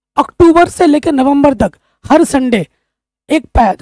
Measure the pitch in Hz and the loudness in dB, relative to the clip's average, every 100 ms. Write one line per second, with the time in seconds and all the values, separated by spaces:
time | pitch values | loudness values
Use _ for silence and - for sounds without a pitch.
0 | _ - - - 339 330 349 - 349 294 | _ -6 -6 2 2 4 2 0 0 0
1 | - 285 262 285 285 220 208 - _ _ | -2 -2 0 0 0 0 -4 -6 _ _
2 | - 302 339 277 254 214 160 _ _ _ | -2 0 0 -2 -2 -4 -6 _ _ _
3 | _ _ - 302 - - 220 180 | _ _ -6 -6 -2 -2 0 -2